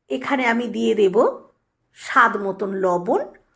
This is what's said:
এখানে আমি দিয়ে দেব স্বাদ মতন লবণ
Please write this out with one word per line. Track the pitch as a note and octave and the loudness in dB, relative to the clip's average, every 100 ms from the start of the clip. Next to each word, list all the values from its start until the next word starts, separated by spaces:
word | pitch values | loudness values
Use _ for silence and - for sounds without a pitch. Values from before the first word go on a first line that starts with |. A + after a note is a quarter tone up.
| - | -8
এখানে | C4 - C4+ B3 | -8 -2 -2 0
আমি | A#3 A#3+ A3 | -2 -2 -2
দিয়ে | A3+ G#3+ | 0 2
দেব | F#3+ G3+ G4+ - - _ _ _ _ - - | 2 4 2 0 -12 _ _ _ _ -16 -2
স্বাদ | C4 A#3 G3+ G3 | 2 4 2 -6
মতন | F#3+ G3+ F#3+ | -6 -6 -2
লবণ | F#3 F3 F3+ F#4 D5 - _ | 0 0 0 -2 -2 -14 _